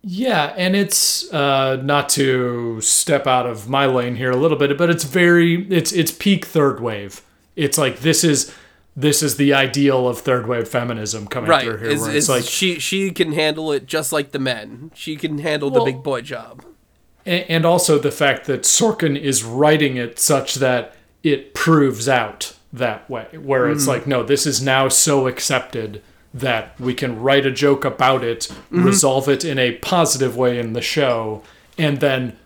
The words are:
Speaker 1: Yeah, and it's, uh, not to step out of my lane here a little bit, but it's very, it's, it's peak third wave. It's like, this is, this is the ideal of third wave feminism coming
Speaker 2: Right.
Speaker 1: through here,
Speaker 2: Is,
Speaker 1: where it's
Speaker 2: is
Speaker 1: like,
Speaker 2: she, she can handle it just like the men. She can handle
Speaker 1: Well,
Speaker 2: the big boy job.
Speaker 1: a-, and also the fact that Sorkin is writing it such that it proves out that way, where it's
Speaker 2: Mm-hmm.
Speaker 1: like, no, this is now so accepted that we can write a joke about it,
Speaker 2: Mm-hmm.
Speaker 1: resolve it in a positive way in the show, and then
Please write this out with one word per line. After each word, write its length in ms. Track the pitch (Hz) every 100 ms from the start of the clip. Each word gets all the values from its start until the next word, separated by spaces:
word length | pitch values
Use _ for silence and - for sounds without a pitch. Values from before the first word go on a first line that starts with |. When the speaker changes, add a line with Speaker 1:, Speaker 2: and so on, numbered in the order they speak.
Speaker 1:
Yeah, 500 | 214 180 254 190 147 -
and 200 | 185 190
it's, 560 | 196 - - - -
uh, 440 | 165 139 135 135 135
not 240 | 135 143 139
to 720 | - 135 127 123 120 120 113
step 460 | 104 - - 147 139
out 180 | 127 120
of 200 | 113 104
my 180 | 135 139
lane 280 | 127 120 117
here 160 | 127
a 40 | 127
little 200 | 160 147
bit, 200 | 143 143
but 120 | 170
it's 140 | 165
very, 640 | 143 185 175 170 170 170 190
it's, 220 | 180 156
it's 200 | 185 160
peak 340 | - 202 190 -
third 340 | 160 139 131
wave. 420 | 117 104 101 - _ _ _ -
It's 200 | 143 147
like, 220 | 139 127
this 240 | 143 160
is, 300 | 170 139 - - - _ _ -
this 260 | 143 143
is 140 | 151 110
the 160 | 143
ideal 540 | 139 135 139 139 131 127
of 120 | 120
third 280 | - 123 110
wave 200 | 120 113
feminism 600 | 127 120 113 107 110 104
coming 220 | 131 117
Speaker 2:
Right. 140 | 156
Speaker 1:
through 140 | 123 107
here, 120 | 113
Speaker 2:
Is, 120 | 147
Speaker 1:
where 80 | 143
it's 60 | 147 -
Speaker 2:
is 40 |
Speaker 1:
like, 140 | 127 120
Speaker 2:
she, 340 | - 190 170
she 320 | - 190 196
can 220 | - 165
handle 380 | 151 156 151 156
it 140 | 143 131
just 240 | 160 151
like 180 | 156 143
the 80 | 143
men. 520 | 131 117 107 113 156 -
She 200 | - 151
can 220 | 156 151
handle 300 | 156 151 139
Speaker 1:
Well, 140 | 131 123
Speaker 2:
the 60 |
big 100 | 131
boy 180 | 139 127
job. 420 | 143 123 113 123 - _ _ _ _ _ -
Speaker 1:
a-, 240 | 180 180
and 140 | 165 165
also 320 | 175 175 151
the 120 | 151
fact 340 | - 143 135 -
that 140 | 127
Sorkin 560 | - - 226 220 165 139
is 240 | 143 123
writing 540 | 113 123 151 156 147 127
it 200 | 117 -
such 360 | - 143 135 131
that 400 | 127 123 113 - _ _
it 300 | 165 135 -
proves 540 | - - 160 139 110 117
out 460 | 131 110 - - - _
that 380 | 123 120 107 -
way, 180 | 123 110 160
where 280 | 143 135 123
it's 120 | 151
Speaker 2:
Mm-hmm. 60 | 135
Speaker 1:
like, 160 | 123 139
no, 160 | 131
this 220 | 107 139 156
is 160 | 117
now 260 | 135 135 135
so 400 | - - 143 131
accepted 720 | 123 - 135 - 120 110 104 _ _ _
that 480 | 127 131 117 98 -
we 140 | 127
can 260 | 127 135 110
write 240 | 127 139 135
a 60 |
joke 320 | 127 143 139 139
about 380 | - 131 131
it, 180 | 120 113 - - -
Speaker 2:
Mm-hmm. 120 | 175
Speaker 1:
resolve 440 | 180 196 147 131 135
it 140 | 135 165
in 120 | 135
a 160 | 123 120
positive 580 | - 180 165 131 131 113
way 220 | 123 120
in 140 | 117
the 80 | 113
show, 600 | 113 - 135 117 110 107 - - _ -
and 220 | 156 139
then 380 | 143 131 127 -